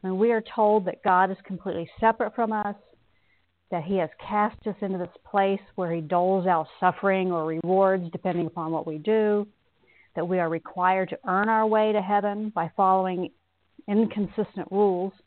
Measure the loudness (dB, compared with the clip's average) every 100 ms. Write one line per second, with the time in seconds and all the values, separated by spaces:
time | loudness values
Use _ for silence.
0 | -4 0 2 2 -2 0 4 4 0 -4
1 | 2 4 2 0 -10 -10 -6 -6 -8 0
2 | 0 0 -2 -2 -2 -2 -4 -8 _ _
3 | _ _ _ _ _ _ _ -6 -2 -2
4 | -2 -6 -6 0 0 -2 -10 -6 -6 -6
5 | -8 -12 -6 0 0 0 -6 -8 -4 -4
6 | 0 0 2 2 2 0 0 0 0 2
7 | 0 2 0 -2 -2 -4 0 4 4 2
8 | -2 -6 -4 -2 -4 -4 -4 -4 -4 -8
9 | 0 2 2 0 -2 _ _ _ _ _
10 | _ -6 -2 0 0 -4 -8 -2 2 2
11 | 0 -4 -2 0 2 2 2 2 2 0
12 | 0 0 0 -4 -6 -4 -6 0 4 4
13 | 2 -2 -6 _ _ _ _ _ -2 2
14 | 2 0 -6 -4 -6 -6 -6 0 2 2
15 | -4 -8